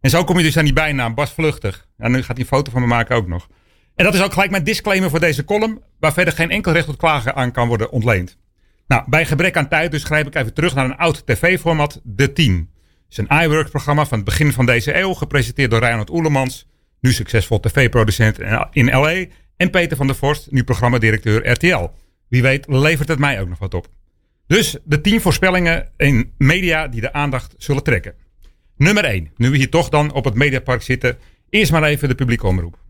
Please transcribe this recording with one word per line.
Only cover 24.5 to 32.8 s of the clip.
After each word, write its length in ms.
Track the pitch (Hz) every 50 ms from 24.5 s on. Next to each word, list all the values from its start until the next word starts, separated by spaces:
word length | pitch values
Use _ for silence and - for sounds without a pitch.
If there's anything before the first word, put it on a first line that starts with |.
| 165 214 214 - - - _
de 180 | - 147 151
tien 200 | 151 208 214 226
voorspellingen 720 | - 220 - - - 185 185 185 175 165 165 165 - - - -
in 360 | 147 139 139 131 - - - -
media 500 | 135 135 165 185 185 175 160 156 156 143
die 140 | 120 113
de 120 | 107 123 -
aandacht 400 | 143 147 143 131 123 - - - _
zullen 260 | - - 139 135 -
trekken. 300 | - 123 90 - 95 - - _ _ _ _ - - _ _ _ _ _ _
Nummer 260 | 139 170 196 208 202
één, 280 | 143 104 95 80 76 _
nu 140 | - 117 123
we 80 | 139 139
hier 120 | 135 131
toch 200 | - 165 170 120
dan 220 | - 147 147 151 147
op 120 | 139 -
het 80 | 135 101
Mediapark 480 | 113 143 147 131 127 - - 127 117
zitten, 360 | - - 127 123 - 127 120 - - - _ _ _ _
eerst 220 | - 208 220 147
maar 120 | 151 165 151
even 240 | 151 147 147 151 139
de 80 | 123
publieke 320 | - 135 120 117 117 - 98
omroep. 320 | 92 92 82 85 - _